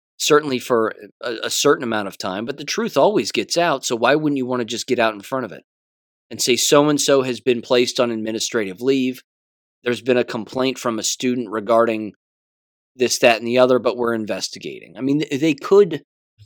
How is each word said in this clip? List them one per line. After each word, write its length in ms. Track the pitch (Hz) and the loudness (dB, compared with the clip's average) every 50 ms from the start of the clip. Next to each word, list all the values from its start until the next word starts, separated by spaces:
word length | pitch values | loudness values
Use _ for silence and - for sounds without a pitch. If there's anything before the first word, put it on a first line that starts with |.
| _ _ _ | _ _ _
certainly 420 | - - - 151 151 151 147 131 120 | -4 0 2 2 2 2 0 -4 -4
for 360 | - - 127 113 110 104 - - 104 101 _ - | -2 0 0 0 0 -2 -4 -8 -16 -20 _ -12
a, 140 | - 120 117 - - | -10 -8 -8 -6 -6
a 60 | 117 | -6
certain 320 | - - - 143 156 165 | -2 0 2 2 2 2
amount 240 | 143 117 113 107 101 | 0 -4 -2 -2 -4
of 120 | 95 - - | -6 -8 -8
time, 260 | - 101 92 98 113 | -8 -6 -6 -6 -6
but 140 | 123 143 - | -6 -8 -10
the 60 | 147 | -8
truth 320 | - - - 233 214 - | -8 -6 -4 -4 -2 2
always 360 | 139 143 196 214 156 113 - | 4 4 4 4 2 0 -2
gets 240 | - 120 101 - - | -2 -4 -4 -2 0
out, 280 | 170 170 170 143 131 - | 0 0 0 0 -2 -4
so 120 | - 127 | -4 -2
why 180 | 113 117 123 143 | 2 2 4 4
wouldn't 220 | 156 156 147 143 | 4 2 0 -2
you 100 | 135 127 | -2 -2
wanna 200 | 123 127 123 117 | -4 -4 -4 -4
just 200 | 110 117 107 - | -4 -6 -6 -4
get 120 | - 123 113 | -2 0 2
out 160 | 113 113 107 | 2 0 0
in 60 | 101 | -4
front 240 | 98 - 135 131 120 | -8 -8 -6 -6 -6
of 60 | 98 | -8
it 120 | 78 67 - _ _ _ _ _ _ _ _ _ _ _ _ - | -12 -16 -20 _ _ _ _ _ _ _ _ _ _ _ _ -14
and 120 | 120 110 | -8 -2
say, 140 | - 131 120 | 0 2 2
"So-and-so 640 | 120 - - 156 147 147 151 147 139 - - 143 139 | 2 2 4 6 6 6 4 2 0 2 2 2 2
has 180 | 127 131 123 110 | 2 0 -4 -2
been 220 | - 131 123 117 | 0 0 0 0
placed 360 | - - 131 123 123 120 - - | 0 0 2 2 2 2 0 0
on 120 | 123 120 | 0 0
administrative 720 | 113 110 107 110 110 110 - - - 117 107 98 92 92 | -2 -4 -6 -6 -6 -6 -6 -4 -4 -4 -4 -4 -6 -4
leave. 400 | 120 135 139 135 127 127 127 - - _ _ _ _ _ _ _ _ _ _ _ | -2 0 0 0 0 -2 -4 -8 -14 _ _ _ _ _ _ _ _ _ _ _
There's 200 | - 123 120 107 | -6 -4 -4 -2
been 160 | 110 123 123 123 | 0 0 2 2
a 60 | 117 | 0
complaint 540 | - - 117 104 - - 127 131 131 131 - | -2 -4 -10 -8 -8 -6 -4 -4 -4 -4 -4
from 200 | - 123 113 107 | -6 -6 -4 -4
a 40 | |
student 460 | 98 - - - - 127 123 127 120 98 | -4 -6 -4 -2 -2 -2 -2 -2 -4 -6
regarding 640 | 101 110 104 104 117 117 117 113 113 110 110 101 - _ _ _ _ _ _ _ _ _ _ _ _ _ _ _ _ | -6 -6 0 2 4 4 4 2 0 -2 -4 -8 -12 _ _ _ _ _ _ _ _ _ _ _ _ _ _ _ _
this, 220 | - 123 117 - - | 0 0 0 2 4
that, 180 | - 120 117 110 | 4 4 4 4
and 80 | 120 | 0
the 100 | 117 120 | 0 2
other, 220 | 127 127 127 131 120 | 4 4 6 4 2
but 180 | 107 123 107 | 2 0 -2
we're 160 | 120 120 117 | -2 -2 -2
investigating." 840 | 117 113 107 101 98 92 - - - - - 78 67 - - - 82 98 | -2 -2 -4 -4 -6 -6 -6 -8 -10 -10 -12 -12 -14 -14 -18 -18 -12 -6
I 20 | |
mean, 200 | 131 139 139 151 | -2 -2 0 0
th-, 200 | 156 - 147 131 | -2 -2 -4 -2
they 140 | 147 165 143 | 0 0 0
could, 480 | 139 - - 196 202 208 170 165 - - _ _ _ _ _ _ _ 104 | 0 0 4 6 6 6 6 2 -8 -10 _ _ _ _ _ _ _ -20